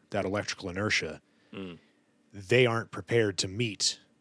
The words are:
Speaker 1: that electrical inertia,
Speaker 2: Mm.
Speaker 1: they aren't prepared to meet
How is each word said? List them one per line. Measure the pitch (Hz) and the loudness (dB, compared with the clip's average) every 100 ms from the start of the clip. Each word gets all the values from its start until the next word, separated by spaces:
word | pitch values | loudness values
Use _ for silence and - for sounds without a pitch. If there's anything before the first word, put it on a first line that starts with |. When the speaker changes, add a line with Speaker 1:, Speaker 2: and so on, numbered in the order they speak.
| _ | _
Speaker 1:
that | 104 | -2
electrical | 95 104 98 - 95 | 0 -2 -4 -6 -6
inertia, | 90 107 - 82 76 _ _ _ | -4 0 0 -2 -8 _ _ _
Speaker 2:
Mm. | 107 95 82 _ _ _ _ _ | -12 -12 -12 _ _ _ _ _
Speaker 1:
they | 104 95 117 123 | -16 4 6 6
aren't | 113 98 | 2 -2
prepared | - - 117 107 92 | -10 0 2 4 0
to | 95 | -4
meet | 98 120 95 - - _ _ | -2 -4 0 -2 -2 _ _